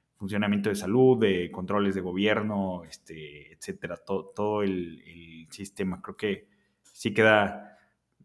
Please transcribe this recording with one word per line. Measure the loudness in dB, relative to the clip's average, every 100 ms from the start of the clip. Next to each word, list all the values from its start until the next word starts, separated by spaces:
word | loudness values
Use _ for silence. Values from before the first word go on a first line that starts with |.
| _ -14
funcionamiento | -6 -2 0 0 0
de |
salud, | -2 0 6 6 6
de | 4 2 -2
controles | -6 -2 0 2
de | 0
gobierno, | -4 0 2 2 0 -2 -4 -6
este, | -12 -20 -18 -16 -16 -18 -20
etcétera, | -18 -12 -10 -10 -12
to-, | -6 -6 -6
todo | -4 -2 0
el, | 0 -2 -4 -12 -20
el | -20 -20 -20 -18
sistema. | -14 -14 -6 -6 -6
Creo | -10 -6
que | -4 -4 -8 _ _ _
sí | _ -6 -4
queda, | 4 6 6 4 -2 -14 -20 _ _ _ _